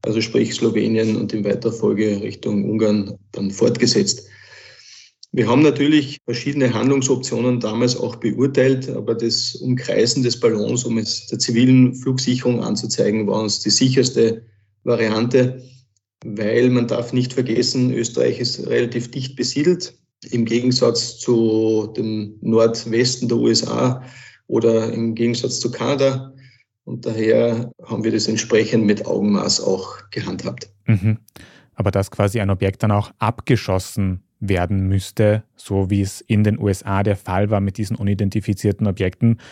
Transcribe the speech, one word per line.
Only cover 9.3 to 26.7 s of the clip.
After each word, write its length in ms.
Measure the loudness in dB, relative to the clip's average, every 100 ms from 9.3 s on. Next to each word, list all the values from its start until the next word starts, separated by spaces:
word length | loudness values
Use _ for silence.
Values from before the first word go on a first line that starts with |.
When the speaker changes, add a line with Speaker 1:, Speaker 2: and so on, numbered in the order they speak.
| -2 -4 -6
Speaker 1:
Umkreisen 640 | -2 -2 0 2 2 2
des 160 | 0 2
Ballons, 460 | 0 2 0 -2
um 120 | 0 -2
es 300 | -2 -6 -6
der 140 | -4
zivilen 520 | 0 4 6 8 6 2
Flugsicherung 640 | -4 -2 0 0 0 0
anzuzeigen, 640 | -2 -4 -4 0 0 0 0
war 160 | -2
uns 160 | -2 -2
die 120 | 0
sicherste 720 | 2 4 4 2 2 2 0 -10 _ _ _
Variante, 760 | -2 0 0 0 2 2 2 -2 -16 -20 _ _ _ _
weil 460 | -12 -6 0 2 4
man 160 | 2 0
darf 260 | -2 -2
nicht 200 | -2 -2
vergessen, 600 | -2 -2 0 0 0 0
Österreich 460 | 0 -4 0 0 0
ist 300 | -4 -6 -4
relativ 420 | -2 -2 -4 -8
dicht 240 | -8 -8
besiedelt, 640 | -6 -4 0 0 0 -4 -16 _ _ -6
im 140 | -2
Gegensatz 720 | 0 0 2 2 2 0 -4 -6
zu 720 | 0 2 2 2 2 0 -2 -4
dem 400 | -4 -4 -8 -6
Nordwesten 880 | 0 4 4 2 -2 0 0 0 -2
der 100 | 2
U 100 | 2
S 180 | 2 0
A 380 | 0 0 -2 -8 -20 -20 -20 -4
oder 460 | 2 2 2 0
im 240 | -2 -4 0
Gegensatz 420 | 0 0 -4 -4
zu 140 | -6
Kanada. 600 | -4 -2 2 0 0 -8 -18 -20 _ _